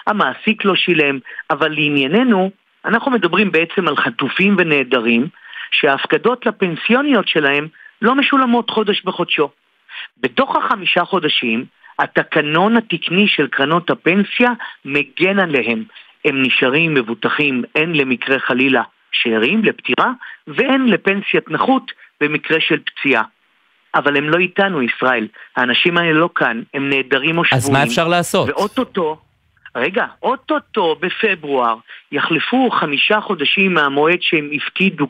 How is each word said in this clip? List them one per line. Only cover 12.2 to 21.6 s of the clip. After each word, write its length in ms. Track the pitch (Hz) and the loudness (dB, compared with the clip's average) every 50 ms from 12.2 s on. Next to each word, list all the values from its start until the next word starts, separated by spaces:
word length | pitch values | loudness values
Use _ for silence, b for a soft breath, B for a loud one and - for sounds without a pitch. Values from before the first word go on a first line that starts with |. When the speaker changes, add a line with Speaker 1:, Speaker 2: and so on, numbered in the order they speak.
| 147 - - 165 147 147 156 165 190 214 233 | -2 0 0 -2 0 2 2 2 4 4 4
Speaker 1:
התקני 520 | 226 220 - 175 165 - - 170 190 208 196 | 2 2 0 -4 -4 -4 -2 2 2 2 2
של 180 | - - 143 | 2 0 -2
קרנות 440 | 123 - 147 139 147 160 170 165 - | -2 0 0 0 2 2 0 0 -2
הפנסיה 600 | 135 - - 160 180 208 196 - - - 240 247 233 233 B B B B - | -4 0 0 2 2 2 0 0 0 0 0 0 0 -4 B B B B -12
מגן 540 | 139 139 147 139 131 _ - 165 185 196 202 | -4 -4 -4 -4 -4 _ -2 0 0 2 0
עליהם. 460 | 185 165 143 131 107 117 117 110 110 B B B B B B B - | 0 2 0 0 0 0 -4 -4 -6 B B B B B B B -2
הם 180 | 147 139 135 | -2 0 0
נשארים 520 | 131 123 - - 139 127 131 160 170 160 151 | 0 0 2 2 2 2 2 2 0 2 0
מבוטחים 680 | 135 117 107 117 - - 151 - - 151 143 131 120 117 - - | 0 0 -2 -6 -4 -4 -4 -2 0 -2 0 -2 -2 -4 -2 -2
הן 200 | 151 156 175 165 | -2 -2 0 0
למקרה 440 | 147 135 131 123 113 - 131 135 127 | 0 0 0 -2 -4 0 -2 -2 -2
חלילה 440 | - - 131 123 131 135 131 117 - - _ _ _ _ | 0 -2 0 2 2 2 2 2 0 -2 _ _ _ _
שאירים, 520 | - - - 120 110 110 110 139 202 226 202 | -4 -2 0 0 2 2 2 2 2 2 2
לפטירה, 480 | 147 - - - - 120 147 180 240 247 B B B B B B | 0 -2 -2 -6 -4 0 0 0 0 -2 B B B B B B
והן 400 | 160 143 - 254 277 262 269 262 | -6 -2 -2 0 2 2 2 4
לפנסיית 640 | 240 185 - - 196 196 202 - - - 160 - - | 2 2 2 0 0 -2 0 -2 0 -2 -2 -2 -2
נכות 420 | 156 143 | -2 -2